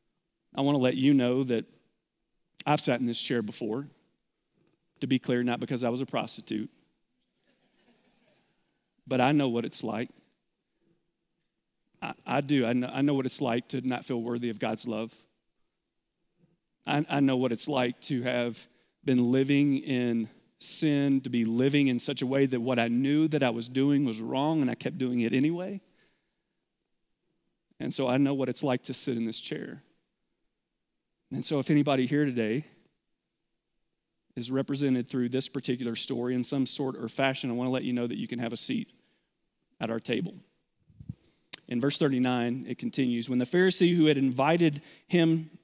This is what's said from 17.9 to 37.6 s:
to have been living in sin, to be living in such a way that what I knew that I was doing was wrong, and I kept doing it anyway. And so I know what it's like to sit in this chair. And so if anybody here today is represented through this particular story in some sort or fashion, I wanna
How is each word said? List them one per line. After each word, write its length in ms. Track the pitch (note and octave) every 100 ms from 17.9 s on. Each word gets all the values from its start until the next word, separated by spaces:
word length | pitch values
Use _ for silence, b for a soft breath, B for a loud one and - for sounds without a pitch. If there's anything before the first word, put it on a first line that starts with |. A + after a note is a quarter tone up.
| -
to 220 | - C3+
have 360 | B2 B2 A#2+ A2 - _ _ _ -
been 260 | B2+ A#2+
living 460 | C3 C3+ C#3+ C#3+ C3+
in 520 | - B2+ B2 A#2 A2 - _ _
sin, 640 | - - D#3+ C#3+ C#3+ C3+
to 80 | C3
be 160 | B2 A2+
living 440 | A#2 C3+ D3 C#3
in 100 | A#2+
such 240 | - B2+
a 20 | B2+
way 220 | C3+ C#3
that 120 | B2
what 200 | A#2 A#2+
I 80 | A#2
knew 400 | A#2+ C3+ D3 D#3
that 160 | D3+
I 80 | C3
was 180 | A#2 A#2
doing 340 | C3 C#3 C#3+
was 160 | C#3 A2
wrong, 440 | A2+ C3 D3 D#3+
and 80 | B2+
I 20 |
kept 240 | A2+ C3+ D#3+
doing 220 | B2+ B2
it 100 | A#2
anyway. 480 | C3 D3 E3+ F#3 G3 - _ _ _ _ _ _ _ _ _ _ _ _ _ _ _ _ _ _ -
And 140 | B2
so 140 | - C3
I 100 | C3
know 160 | C#3
what 160 | C#3 B2+
it's 140 | B2
like 180 | D3 B2+ -
to 100 | B2+
sit 200 | - A#2+
in 100 | A2+
this 140 | A2+
chair. 440 | - - - - - _ _ _ _ _ _ _ _ _ _ _ _ _ _
And 140 | C3+ -
so 140 | D3
if 100 | -
anybody 380 | D3+ C#3+ C3+ B2+
here 180 | D3 D3
today 400 | A#2+ A2 B2 - _ _ _ _ _ _ _ _ _ _ _ _ _ _ _ _ -
is 160 | A#2+
represented 580 | C3 C3+ C#3 C#3+ B2+ A#2+
through 200 | C3 B2
this 180 | B2+ -
particular 480 | C#3 - B2 A#2+ A2+
story 400 | - B2 B2 B2+
in 80 |
some 220 | B2 C#3 B2+
sort 280 | - C3+ A#2
or 120 | A#2
fashion, 420 | - C3 C3 C3
I 40 |
wanna 180 | A#2+